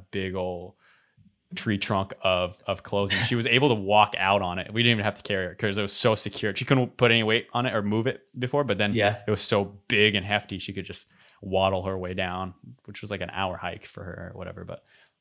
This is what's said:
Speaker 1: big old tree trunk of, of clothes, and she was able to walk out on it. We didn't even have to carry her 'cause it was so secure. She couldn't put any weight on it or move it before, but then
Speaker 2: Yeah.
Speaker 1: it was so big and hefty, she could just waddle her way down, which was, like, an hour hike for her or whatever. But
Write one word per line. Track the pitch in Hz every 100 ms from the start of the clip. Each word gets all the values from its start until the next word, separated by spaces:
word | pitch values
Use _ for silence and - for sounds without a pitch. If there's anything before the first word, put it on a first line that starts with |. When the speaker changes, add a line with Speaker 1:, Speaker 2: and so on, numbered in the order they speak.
| 92
Speaker 1:
big | 98 95 95
old | 90 90 90 - _ _ _ _ _ _ _ -
tree | 117 101
trunk | - 101 95 -
of, | 95 90 90 - -
of | 92
clothes, | - 101 98
and | 98 -
she | 120
was | 123
able | 120 143
to | 110
walk | 95 104 104 -
out | 95 101
on | 92 90
it. | -
We | 107
didn't | 120 113
even |
have | 104 -
to |
carry | - 98 90
her | 82
'cause | 107 98
it |
was | 101
so | - 120 107
secure. | - - 107 92
She |
couldn't | - 135 123 -
put | 120
any | 113
weight | 110 110 -
on | 123 123
it |
or | 113
move | 104 107 120
it | - _ 127
before, | 123 143
but | 135 98
then | 104
Speaker 2:
Yeah. | 110 104 104 -
Speaker 1:
it |
was | 104
so | - 104 98 - -
big | 107 107 101
and | 95
hefty, | 104 - 92
she | -
could | 95 90
just | 90 - _ _ _
waddle | 101 95 95 95
her | 95 95
way | 90
down, | 92 92 90 92 90 - 120 -
which | 98
was, | 101
like, | 98
an | 87
hour | - 95 87
hike | 90 87 -
for | -
her | 92 - 87
or | 95
whatever. | 90 92
But | 90 87 _ _ _ _